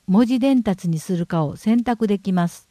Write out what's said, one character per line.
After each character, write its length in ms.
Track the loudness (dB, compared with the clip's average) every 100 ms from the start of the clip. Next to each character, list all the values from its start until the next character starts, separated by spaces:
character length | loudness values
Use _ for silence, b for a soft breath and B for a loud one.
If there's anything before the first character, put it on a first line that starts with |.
| 0
文 180 | 2 2
字 140 | 2
伝 240 | 2 2
達 240 | 0 -2 -4
に 120 | -4
す 160 | -4 -4
る 100 | -2
か 200 | -2 -2
を 100 | -4
選 280 | 0 0
択 240 | 0 -2 -2
で 120 | -2
き 140 | -2
ま 140 | -2 -2
す。 220 | -6 _